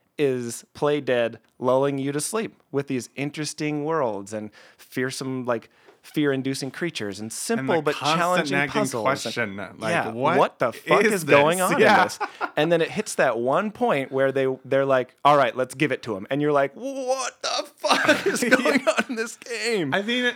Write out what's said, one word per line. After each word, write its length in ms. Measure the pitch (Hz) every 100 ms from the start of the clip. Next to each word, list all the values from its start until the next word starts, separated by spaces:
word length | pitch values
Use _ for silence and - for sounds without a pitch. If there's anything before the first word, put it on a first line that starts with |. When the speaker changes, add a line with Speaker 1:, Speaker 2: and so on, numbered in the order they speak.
| _ -
Speaker 1:
is 480 | 143 127 120 - -
play 260 | - 147 147
dead, 400 | 131 123 113 113 _ _
lulling 380 | 123 131 143 139
you 140 | 135
to 80 | 143
sleep 420 | - 220 185 - _
with 140 | 139 139
these 220 | 131 110 -
interesting 680 | 143 147 147 - 151 147 147
worlds 480 | 160 123 101 101
and 180 | 107 107 - - _
fearsome, 680 | - - 131 131 131 131 123
like, 240 | 117 - _ - _
fear-inducing 680 | - - 147 135 131 135 135
creatures 480 | - 175 - 104 95
and 120 | 110
simple 440 | - - 226 135 170
Speaker 2:
And 40 | 151
the 60 |
Speaker 1:
but 40 | 143
Speaker 2:
constant 240 | 139 165
Speaker 1:
challenging 380 | 175 180 151 139
Speaker 2:
nagging 140 | 143
Speaker 1:
puzzles. 300 | 214 202 120
Speaker 2:
question, 560 | 117 135 117 120 107 98
Speaker 1:
And, 200 | 92 107
Speaker 2:
like, 120 | 110
Speaker 1:
yeah, 180 | 165 113
Speaker 2:
what 260 | 113 139 185
Speaker 1:
what 220 | 269 -
the 140 | 123
fuck 300 | - - 165
Speaker 2:
is 100 | 220
Speaker 1:
is 100 | 202
going 360 | 156 143 147 185
Speaker 2:
this? 120 | 185
Speaker 1:
on 80 | 269
Speaker 2:
Yeah. 180 | 214 190
Speaker 1:
in 60 | -
this? 140 | - - - - -
And 160 | 160
then 100 | 165
it 80 | 151
hits 240 | 143 - -
that 220 | 147 117
one 340 | 120 156 208
point 400 | 196 240 147 131
where 200 | 135 135
they, 160 | 135 131 131 127
they're 200 | 135 135
like, 300 | 131 123 _
"All 140 | 139 147
right, 180 | 123 120
let's 200 | 127 131
give 160 | 147
it 100 | 127
to 120 | 120 98
him." 100 | 104
And 120 | 139
you're 100 | 147
like, 200 | 143 139
"What 680 | - 262 269 254 262 247 -
the 280 | - 254 302 _
fuck 500 | 302 254 - 294 -
is 160 | 269
Speaker 2:
<laughs> 0 |
Speaker 1:
going 380 | 247 254 247 285
Speaker 2:
Yeah. 100 | - 240
Speaker 1:
on 80 | 220
in 60 | 226
this 200 | 226 -
game?" 560 | - 226 220 220 147
Speaker 2:
I 80 | 190
mean, 320 | 202 247 247